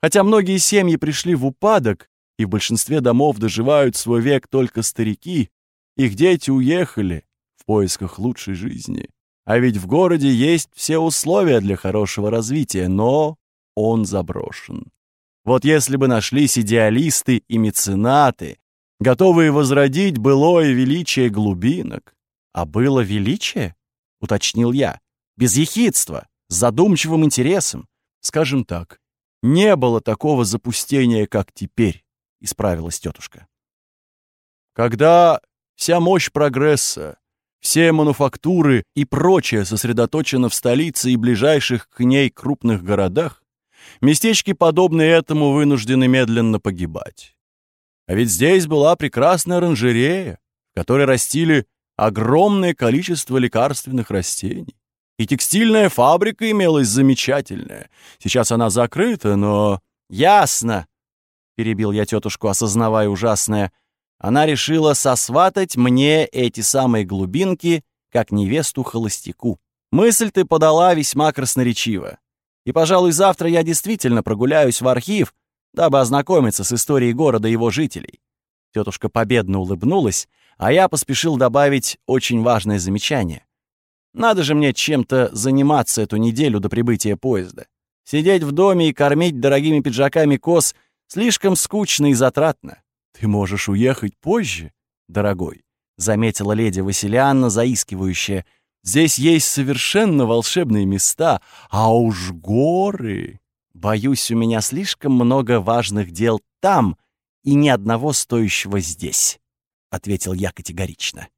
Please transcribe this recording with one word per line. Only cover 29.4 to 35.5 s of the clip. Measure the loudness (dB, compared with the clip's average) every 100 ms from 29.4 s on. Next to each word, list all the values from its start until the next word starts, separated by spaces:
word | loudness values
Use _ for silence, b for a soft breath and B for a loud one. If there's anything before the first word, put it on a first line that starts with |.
не | 0 4 4 4
было | 2 0
такого | -2 -4 0 0
запустения, | 0 -2 -6 -8 -2 0 2 2 0
как | -2 -4
теперь", — | -8 -12 0 0 0 _ _ _ _
исправилась | -14 -4 -4 -4 -6 -10
тетушка. | -12 -14 -20 -20 _ _ _ _ _ _ _ _ _ _ _ _ _
"Когда | -2 -2 2 6 6 6 2 _